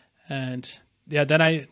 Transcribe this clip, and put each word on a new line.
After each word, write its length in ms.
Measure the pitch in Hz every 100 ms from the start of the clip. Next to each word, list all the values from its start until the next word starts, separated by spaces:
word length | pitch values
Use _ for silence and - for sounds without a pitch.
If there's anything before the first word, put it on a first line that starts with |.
| _ _ -
And 520 | 139 131 127 - - _ _ -
yeah, 180 | 147 143
then 160 | 156
I 260 | 160 160 -